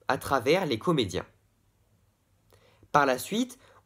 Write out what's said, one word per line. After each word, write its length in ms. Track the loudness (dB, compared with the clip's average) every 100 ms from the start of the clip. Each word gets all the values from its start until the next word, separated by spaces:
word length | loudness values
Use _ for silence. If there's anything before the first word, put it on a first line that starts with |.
| -4
à 120 | -4
travers 480 | -2 0 2 2 0
les 120 | -2
comédiens. 480 | 0 0 0 -4 -8 _ _ _ _ _ _ _ _ _ _ _ _ _ _ _ -2
Par 140 | 2 2
la 120 | 0
suite, 400 | -2 -4 -4 -8 _ -10